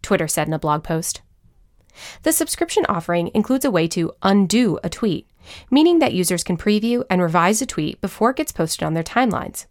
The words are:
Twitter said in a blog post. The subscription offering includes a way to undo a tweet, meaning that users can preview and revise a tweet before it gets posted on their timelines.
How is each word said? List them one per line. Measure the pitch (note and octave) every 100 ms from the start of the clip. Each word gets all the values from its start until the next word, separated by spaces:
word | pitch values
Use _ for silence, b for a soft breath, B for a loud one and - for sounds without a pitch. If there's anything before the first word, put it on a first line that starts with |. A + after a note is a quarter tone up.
Twitter | - F#3+ D#3
said | - D3+
in |
a | D#3
blog | D#3 D3+
post. | - D#3+ E3+ - _ _ _ _ _ _ B B B B
The | D4+
subscription | E4 D#4 - E4+ - -
offering | F3+ E3 F3 F3
includes | - G#3+ C4 C#4
a |
way | F#3 E3
to | F3+ E3 -
undo | F#3+ G3+ F#3 G#3 A#3+ D#3
a | E3+
tweet, | - A3 D#3+ - _ B B B
meaning | C4+ D#4+ E4+
that | C4+
users | F3+ F3 F3
can | - F3
preview | - G#3 A3+ A#3+ -
and | F#3
revise | F3 E3 F3 G#3+
a | B3
tweet | - D3+ -
before | G3 - A3+
it | C4+
gets | D4+
posted | - D#3+ -
on | D#3
their | D#3+
timelines. | E3 - B3+ - - - -